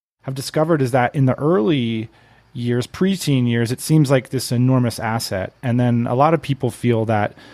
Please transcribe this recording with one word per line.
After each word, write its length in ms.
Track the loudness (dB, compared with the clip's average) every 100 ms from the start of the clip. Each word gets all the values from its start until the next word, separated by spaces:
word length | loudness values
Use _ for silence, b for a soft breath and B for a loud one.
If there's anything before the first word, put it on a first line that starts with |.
| _ _
have 120 | -10
discovered 460 | -10 -4 -2 0 2
is 120 | 2
that 220 | 2 0
in 120 | 2 0
the 120 | 2
early 680 | 0 2 2 0 -2 -4 -6 b b b b
years, 320 | -6 -2 -2 -4
preteen 640 | -2 -2 0 0 0 2
years, 240 | 0 -2
it 80 | -4
seems 300 | 2 4 4
like 200 | 2 0
this 220 | -6 -4
enormous 460 | 0 2 2 0 -2
asset. 540 | -4 -4 -4 -6 -6 -6
And 180 | -2 0
then 260 | 2 0 0
a 80 |
lot 180 | 2 2
of 80 | 2
people 300 | -2 -4 -4
feel 340 | -2 0 0 0
that 280 | 0 -2 -6 B